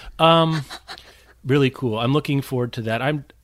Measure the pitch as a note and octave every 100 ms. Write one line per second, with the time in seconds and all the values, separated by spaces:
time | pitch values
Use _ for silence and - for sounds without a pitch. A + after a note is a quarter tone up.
0 | - - D#3+ E3 D#3+ D#3+ C3+ - - -
1 | - - _ _ C3 C#3+ C#3 - B2 G#2+
2 | A#2+ C#3+ D3 C#3 - B2+ A#2+ - A2 A2+
3 | C3 D3+ C3+ _